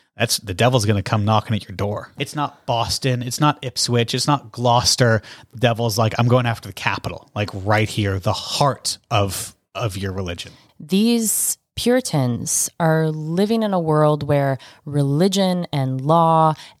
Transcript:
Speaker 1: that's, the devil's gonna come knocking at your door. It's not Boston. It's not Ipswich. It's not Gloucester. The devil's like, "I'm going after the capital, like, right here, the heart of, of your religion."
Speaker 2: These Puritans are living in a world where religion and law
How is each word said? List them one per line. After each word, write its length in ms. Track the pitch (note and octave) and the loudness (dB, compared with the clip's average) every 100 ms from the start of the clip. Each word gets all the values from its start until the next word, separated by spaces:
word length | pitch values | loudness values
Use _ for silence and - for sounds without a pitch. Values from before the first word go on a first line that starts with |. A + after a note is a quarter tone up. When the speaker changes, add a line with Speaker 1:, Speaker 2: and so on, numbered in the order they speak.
| _ - | _ -4
Speaker 1:
that's, 220 | A#2 - | -2 -2
the 140 | G#2+ | -4
devil's 320 | F2+ A#2 C3 | 0 4 4
gonna 200 | G2+ G2+ | 2 0
come 200 | F#2 A2 | 0 0
knocking 300 | G#2 A2 - | 2 2 0
at 140 | G#2+ - | -4 -6
your 80 | F#2 | -6
door. 340 | G2+ G#2 - - | -6 -6 -10 -10
It's 160 | C#3 | -8
not 320 | D3 D3 - - | -6 -8 -8 -4
Boston. 560 | A#2 G#2+ - C3+ B2 | -2 -2 -2 -2 -2
It's 160 | B2+ A#2 | -4 0
not 200 | D3+ C#3+ | 0 0
Ipswich. 520 | C3 - - A#2+ A2+ | -4 -4 0 2 2
It's 120 | C3 - | 0 0
not 240 | D3 A2+ | 0 -2
Gloucester. 720 | - A#2+ A#2+ - - B2 A2 - - - | -2 2 4 4 2 4 2 -2 -18 -20
The 80 | A2+ | -2
devil's 360 | A#2+ A2+ A#2 A2 | 0 2 -2 0
like, 160 | A2 - | 0 2
"I'm 80 | A#2+ | 4
going 180 | B2 | 4
after 240 | A#2+ A2 - | 2 -4 -8
the 40 | |
capital, 560 | - - G2 - E2 - - | -6 -2 -2 -4 -10 -10 -6
like, 140 | G#2 | -6
right 340 | G2 F#2+ G#2+ A2 | -4 0 0 0
here, 300 | - G2+ F#2+ | 0 -2 -2
the 140 | G2+ | -2
heart 680 | G#2 - - C#3+ - - - - | -4 -4 0 0 0 -6 -8 -2
of, 460 | A2+ G2+ - - - _ G2 | 0 0 -2 -10 -14 _ -6
of 200 | A2 F#2+ | -6 -4
your 140 | G2 | -6
religion." 380 | F#2 F#2 F2 - - _ - | -6 -6 -8 -12 -18 _ -20
Speaker 2:
These 760 | D3+ F#3+ A3+ A#3 A3 - - - _ | -2 0 2 2 0 -2 -4 -6 _
Puritans 960 | - A3+ B3 - D#3 B2 A#2+ A#2+ - - - | -4 0 0 0 0 0 -2 -4 -4 -4 -2
are 300 | E3 D#3+ D#3+ | 0 2 0
living 520 | D#3 D#3 E3+ G3+ A3+ | -2 -4 -2 0 0
in 100 | G#3+ | 0
a 80 | F#3 | 0
world 420 | D#3+ D3+ D3+ D3+ | 2 4 4 2
where 340 | D3 C#3+ C#3 C3+ - - | 0 2 2 -2 -6 -20
religion 840 | - D3 C#3 C#3+ F#3+ F#3+ F#3+ F3+ E3+ | -6 0 2 2 2 2 0 0 -2
and 280 | D3 C3 C3 | -2 -2 -2
law 540 | C3+ E3 E3 D#3+ D#3+ D3+ - - | 2 4 6 6 4 2 -6 -4